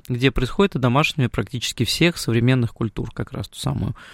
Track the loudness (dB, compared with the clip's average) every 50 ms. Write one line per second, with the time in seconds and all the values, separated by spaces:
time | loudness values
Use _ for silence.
0 | -4 -4 -2 2 2 2 2 2 -2 -2 2 2 0 2 2 2 2 4 4 4
1 | 2 0 0 0 0 0 0 -2 -4 -4 -4 -6 -6 -6 -2 -2 -2 -2 2 2
2 | 2 2 2 0 -2 0 2 2 4 4 4 4 2 -2 -2 -4 -4 -4 -4 -6
3 | -8 -8 -6 -8 -8 -8 -6 -10 -10 -10 -10 -8 -4 -4 -4 -2 -4 -4 -6 -8
4 | -12 -20